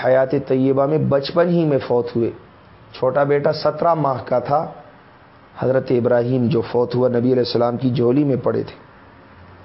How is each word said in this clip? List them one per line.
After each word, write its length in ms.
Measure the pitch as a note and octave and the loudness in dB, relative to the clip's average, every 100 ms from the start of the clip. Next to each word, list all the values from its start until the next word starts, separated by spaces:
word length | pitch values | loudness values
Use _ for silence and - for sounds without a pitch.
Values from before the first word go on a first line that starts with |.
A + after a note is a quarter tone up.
حیات 260 | B2+ C3 C3 | 2 2 2
طیبہ 560 | C#3+ C#3+ C3 C3+ C3+ C#3 | -2 0 0 2 2 0
میں 120 | D#3 | 0
بچپن 500 | C3 C#3 C#3 F3 F3+ | 0 -2 0 0 2
ہی 160 | E3+ | 2
میں 140 | D#3 C3+ - | 2 0 0
فوت 300 | A#2+ A#2+ A#2 | -2 -2 -2
ہوئے۔ 140 | A2+ - - - - - - | -2 -4 -16 -20 -20 -20 -20
چھوٹا 300 | - C3 C#3 | -4 -2 0
بیٹا 300 | C#3+ C#3+ D3+ | 0 0 0
سترہ 420 | D#3 D3+ D3 E3+ | -2 -2 0 0
ماہ 240 | E3 C#3 B2 | 0 0 -2
کا 140 | - B2 | -2 -2
تھا، 340 | B2 D3 E3 - - - - - - - - - | 0 -2 -2 -12 -20 -20 -20 -20 -20 -20 -20 -6
حضرت 280 | A#2+ C3 C3 | -2 0 0
ابراہیم 580 | B2 A#2+ A#2+ A#2+ B2+ A#2 | 0 2 2 2 0 0
جو 120 | A#2 | 0
فوت 340 | A2+ A#2+ A#2+ | 0 -2 0
ہوا، 140 | B2 B2 | 0 0
نبی 100 | A#2+ | 2
علیہ 200 | B2 B2+ | 2 2
السلام 380 | A#2 A2+ A#2+ A#2+ | 0 0 0 0
کی 140 | C3 | -2
جھولی 340 | A#2+ A#2+ C3+ | 0 2 2
میں 120 | D3 B2+ | 2 0
پڑے 200 | - A2+ | -2 -4
تھے۔ 260 | A2 - - - - - - - - - | -6 -12 -20 -20 -20 -20 -20 -20 -20 -20